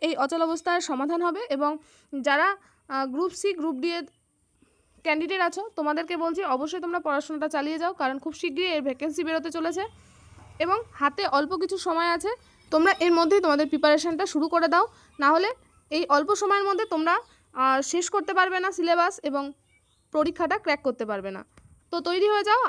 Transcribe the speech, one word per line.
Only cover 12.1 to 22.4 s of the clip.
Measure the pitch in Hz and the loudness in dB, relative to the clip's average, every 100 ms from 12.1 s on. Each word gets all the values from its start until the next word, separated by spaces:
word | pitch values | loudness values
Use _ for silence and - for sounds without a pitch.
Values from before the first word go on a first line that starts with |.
| 339 | 0
আছে। | 370 494 - _ - | -2 -6 -10 _ 0
তোমরা | 311 349 381 349 | 4 4 4 4
এর | 339 | 4
মধ্যেই | 330 403 349 | 6 4 4
তোমাদের | 285 302 | 2 2
প্রিপারেশনটা | 302 302 302 320 330 381 | 2 4 4 2 -2 -2
শুরু | 311 311 | -2 0
করে | 339 320 | 2 2
দাও, | 339 453 - _ - | 2 2 -2 _ -2
না | 285 330 | 2 4
হলে | 392 508 _ _ - | 2 -4 _ _ -6
এই | 311 330 285 | -4 2 2
অল্প | 311 415 | 2 0
সময়ের | 403 403 403 | 2 2 2
মধ্যে | 381 440 | -2 -2
তোমরা, | 320 320 381 480 _ _ - | -2 0 0 -2 _ _ -2
আহ, | 262 269 277 | 2 2 0
শেষ | 349 349 415 | -2 -2 -2
করতে | - | 0
পারবে | 381 370 370 | 2 2 2
না | 370 370 | -2 0
সিলেবাস, | 330 339 349 359 311 | 2 2 2 0 -4
এবং | 277 277 277 _ _ _ _ _ | -4 -6 -10 _ _ _ _ _
পরীক্ষাটা | 302 302 - 330 403 | 0 0 0 -2 -2
ক্র্যাক | 349 285 269 | 0 -2 -2
করতে | - 214 | -4 -4
পারবে | 202 196 190 | -6 -6 -10
না। | 202 _ - _ _ | -14 _ -20 _ _
তো | 339 339 | -6 -2
তৈরি | 359 415 | 2 2
হয়ে | 415 | 2